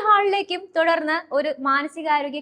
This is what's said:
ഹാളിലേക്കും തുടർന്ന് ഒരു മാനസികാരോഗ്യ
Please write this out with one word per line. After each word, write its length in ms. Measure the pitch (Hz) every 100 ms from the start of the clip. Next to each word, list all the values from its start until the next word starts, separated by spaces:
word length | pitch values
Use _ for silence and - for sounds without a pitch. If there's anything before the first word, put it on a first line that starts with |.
| 427
ഹാളിലേക്കും 560 | 415 403 392 381 359 381 330
തുടർന്ന് 420 | 330 330 311 320 330 277
ഒരു 120 | 294 269 269
മാനസികാരോഗ്യ 720 | 277 294 330 311 294 285 285